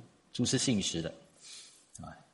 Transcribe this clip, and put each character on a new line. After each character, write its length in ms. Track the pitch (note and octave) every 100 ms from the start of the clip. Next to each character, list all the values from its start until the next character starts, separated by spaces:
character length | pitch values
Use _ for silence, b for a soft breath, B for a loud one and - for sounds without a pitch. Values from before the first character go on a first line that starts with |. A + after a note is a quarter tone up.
| - _ _
主 140 | - A#2+
是 120 | C3
信 220 | - G#2+
实 220 | - E2
的， 100 | E2 - - - B B B B _ -
啊， 140 | D#2+ - -